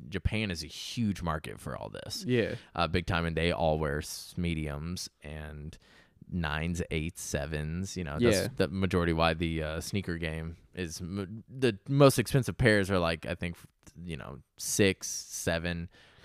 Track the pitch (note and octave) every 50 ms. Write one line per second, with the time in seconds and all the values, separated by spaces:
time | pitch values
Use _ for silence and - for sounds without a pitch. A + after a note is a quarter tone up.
0 | - - - F#2 - - - G#2+ A2 G2+ F2 D#2 D#2 D2+ - - - - - B2
1 | A#2 G#2 F#2+ - F2+ E2 D#2 D#2 - A#1 G1+ G1+ - - B1 G#1 - G#1 G1+ -
2 | - - - - G3 B2 B2 A#2+ G#2 E2 - - - - - - E2+ D#2 D#2+ F2+
3 | F2 - F#2+ E2+ E2+ E2 D#2+ D#2+ E2 F2 E2+ - E2 D#2+ D#2 D#2 D#2+ D2 C#2+ D2
4 | D2+ - - - - - - - F2 E2+ E2+ D#2 D#2 D2 C#2+ D2 D2+ E2+ F2+ F2+
5 | - - _ _ - D2 D2+ D#2 D2+ D2+ D2+ D2 D2 D#2 - - _ - - -
6 | - _ _ - - - - F2+ E2+ D2 C#2+ D#2 D#2 F2 F2 F2 - - - D#2+
7 | D#2 E2 - - - - - D2+ C#2 D2+ D#2+ D2+ D2+ D2+ D#2+ F2 F#2+ G2 - F#2
8 | F2+ D2 C#2+ E2 A#2+ A#2+ G#2+ F#2 F#2+ G2+ - - F#2+ D2+ E2 F#2+ F#2+ F#2 F2+ F2+
9 | F2 E2+ E2 D#2+ E2 E2 E2 D#2+ F2 E2 E2 D#2+ D#2 D2+ D#2 E2+ - - - G2+
10 | F2 - F2 E2 E2 D#2+ D#2 D#2+ D#2+ E2 E2+ - - - - - F#2 E2 D#2 -
11 | F2+ E2 F#2 G2+ G2 E2+ G#2+ A2+ - - - C3 C3 B2 G#2 F#2+ - - C#3 C#3
12 | C#3+ C#3 - - G#2+ - - C#3 A#2+ - F2+ - - A#2 G#2+ G2+ G2 F2+ G2+ F#2
13 | E2+ E2 E2 D#2+ - - F2 - - F2 E2+ - - - _ _ _ - - -
14 | F2 F2+ E2 C2 - - C#2 C#2 - _ _ - - - - - G#2 F#2+ F#2 -
15 | - - - - - - - - - - E2 E2 E2 F2 F2 E2+ E2+ - - -
16 | - - - -